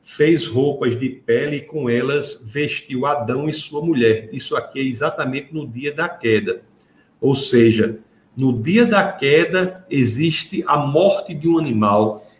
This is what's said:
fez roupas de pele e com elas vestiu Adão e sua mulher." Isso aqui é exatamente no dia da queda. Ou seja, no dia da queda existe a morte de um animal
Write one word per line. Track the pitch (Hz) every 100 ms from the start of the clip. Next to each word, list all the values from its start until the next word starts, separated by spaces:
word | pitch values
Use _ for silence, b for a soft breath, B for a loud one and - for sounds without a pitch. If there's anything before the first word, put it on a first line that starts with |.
fez | - - 151 165 -
roupas | 117 143 135 131 117
de | 127
pele | - - 120 147 143
e |
com | - 156 127
elas | 120 131 143 139 - 110
vestiu | 139 147 - - 127 139
Adão | 147 110 135 151
e |
sua | 151 - 147
mulher." | 170 139 113 110 -
Isso | 135 - 143
aqui | - 135
é |
exatamente | 135 117 156 151 135 135 143
no | 160 131
dia | 117 143
da | 143 170
queda. | - 113 107 98 90 - b b b b _
Ou | 135 135
seja, | - 123 113 110 107 107 b b b 123
no | 131
dia | 117 113 220 233
da | 202 196
queda | - 139 151 165 185 185 - -
existe | 143 117 110 165 156 - 190 -
a | 147
morte | 143 143 294 285 -
de | 151 165
um | 165
animal | 147 110 104 104 107 B B